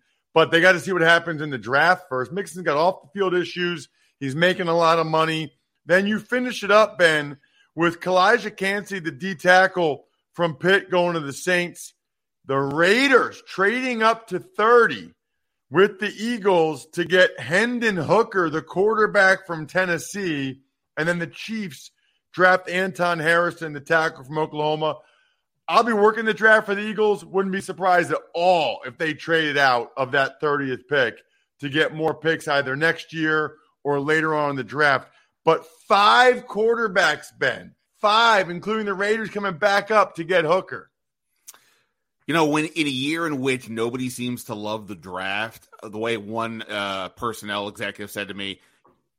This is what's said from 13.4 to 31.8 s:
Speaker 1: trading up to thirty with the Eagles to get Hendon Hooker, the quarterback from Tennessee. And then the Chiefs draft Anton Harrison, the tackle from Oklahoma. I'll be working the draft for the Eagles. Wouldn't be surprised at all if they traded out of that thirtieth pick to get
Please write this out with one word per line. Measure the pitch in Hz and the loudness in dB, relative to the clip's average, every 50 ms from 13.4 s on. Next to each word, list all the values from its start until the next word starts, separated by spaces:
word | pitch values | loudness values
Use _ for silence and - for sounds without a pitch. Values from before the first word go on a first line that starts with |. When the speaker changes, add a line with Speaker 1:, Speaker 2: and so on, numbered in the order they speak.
| - | -18
Speaker 1:
trading | - - 180 190 202 233 254 262 254 247 220 220 | -12 -4 -2 0 0 0 -2 -2 -4 -2 0 2
up | 220 233 233 - - | 2 0 0 -4 -8
to | 180 175 | -10 -10
thirty | - - _ - 214 226 240 240 233 170 131 104 85 82 - _ _ _ _ _ _ _ _ _ _ _ | -10 -8 _ 0 2 4 6 6 6 4 0 -6 -12 -16 -20 _ _ _ _ _ _ _ _ _ _ _
with | 131 165 196 214 208 - | 2 4 4 4 2 -2
the | - 202 - | -8 -8 -6
Eagles | - 214 233 240 220 185 202 185 170 160 156 151 127 - - - | -6 -6 -6 -6 -2 0 2 2 2 2 0 -2 -6 -12 -10 -6
to | 170 170 | -6 -2
get | 139 170 185 180 - - - | 2 4 4 4 4 2 -4
Hendon | 120 117 165 196 226 240 247 240 233 220 196 | -6 -2 0 0 0 0 -2 -2 -2 -2 -2
Hooker, | 175 139 123 170 214 226 - - 190 175 160 | -2 0 2 2 2 2 0 0 -2 -2 -2
the | 143 160 156 | -2 -6 -8
quarterback | - - 175 196 214 220 220 214 196 170 202 196 190 190 185 - | -6 -2 0 0 0 2 2 0 2 4 4 4 4 4 2 -2
from | - 170 156 151 | -6 -10 -10 -10
Tennessee. | 139 - 185 185 180 170 151 135 - - 202 196 175 151 143 135 135 131 135 _ _ _ _ _ _ _ | -4 -2 -2 0 0 -2 -4 -6 -8 -8 -6 -6 -4 -4 -4 -6 -6 -8 -12 _ _ _ _ _ _ _
And | 151 156 170 | -4 -2 -2
then | 175 175 | -2 -4
the | 170 | -6
Chiefs | 156 - - - - 226 220 208 175 135 - - - _ _ _ _ _ _ _ _ - | -8 -10 -14 -12 -10 -8 -8 -8 -10 -12 -16 -20 -20 _ _ _ _ _ _ _ _ 0
draft | 156 180 185 185 185 185 - | 4 4 4 4 4 0 -4
Anton | 175 180 190 190 - - 175 175 170 165 | -4 -2 -2 -4 -2 -2 -2 -2 -2 0
Harrison, | 151 160 170 170 175 170 165 170 165 156 147 | 0 2 2 2 2 0 -4 -6 -10 -12 -12
the | 143 | -12
tackle | 139 - 165 160 156 160 160 - 131 | -4 0 0 0 0 0 -4 -8 -12
from | 127 156 156 | -8 -6 -4
Oklahoma. | 156 156 151 151 151 151 156 156 156 156 143 - - _ _ _ _ _ _ _ _ _ _ _ _ - | -4 -4 -4 -4 -2 -2 -2 0 -2 -2 -4 -6 -10 _ _ _ _ _ _ _ _ _ _ _ _ 0
I'll | - - 233 | 2 2 2
be | 240 226 | 4 2
working | 202 202 214 214 226 226 | 4 4 4 4 2 0
the | 220 208 | -2 0
draft | 156 208 220 220 220 214 | 2 4 6 6 6 4
for | 202 202 | 0 -4
the | 202 208 | -4 -4
Eagles. | 214 208 208 214 208 202 170 165 | -4 -2 0 0 0 0 -2 -4
Wouldn't | 156 170 190 196 196 185 | -4 -4 -4 -2 -2 -4
be | 190 | -6
surprised | - - 170 147 185 190 180 175 170 135 | -6 -8 -8 -2 0 2 4 4 2 2
at | 151 - - _ - | -2 -4 -6 _ -4
all | 165 170 185 180 170 147 120 101 - - | 2 4 4 4 4 2 0 -4 -6 -10
if | 127 117 - | -12 -8 -6
they | 165 156 151 | -4 -4 -4
traded | 143 - 160 165 160 156 151 139 | -6 -2 0 0 2 2 0 2
out | 139 143 135 123 120 117 - - | 4 4 4 4 2 0 -4 -4
of | 131 135 127 135 | -4 -2 0 2
that | 143 135 131 - _ | 0 0 0 -2 _
thirtieth | 156 147 143 143 139 135 127 - - - | -2 0 0 0 -2 -4 -6 -8 -4 -2
pick | 147 139 127 110 - - _ _ _ _ _ _ _ _ | 0 2 2 0 -2 -6 _ _ _ _ _ _ _ _
to | 139 143 | -10 -4
get | 131 156 | 0 0